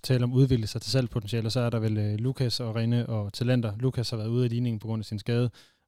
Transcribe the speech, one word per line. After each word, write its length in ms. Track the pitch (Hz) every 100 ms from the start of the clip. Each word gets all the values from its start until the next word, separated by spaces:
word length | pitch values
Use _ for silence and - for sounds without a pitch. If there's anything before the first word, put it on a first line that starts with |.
tale 200 | - 127
om 100 | 123
udvikle 340 | 127 135 127 104
sig 140 | -
til 100 | -
salgspotentiale, 580 | 135 123 120 101 117 110
så 100 | 127
er 100 | 117
der 100 | 113
vel, 180 | 110 107
øh, 180 | 104 107
Lukas 440 | 127 135 127 -
og 160 | 117 113
Rene 340 | 113 120 117
og 240 | 110 101
Talander. 400 | - 120 127 117 104
Lukas 300 | 131 127 113
har 80 | 117
været 100 | 110
ude 160 | 120
af 60 | 123
ligningen 300 | 117 123 110
på 80 | 110
grund 140 | 110
af 40 | 104
sin 140 | 104
skade. 300 | - 120 123 - - _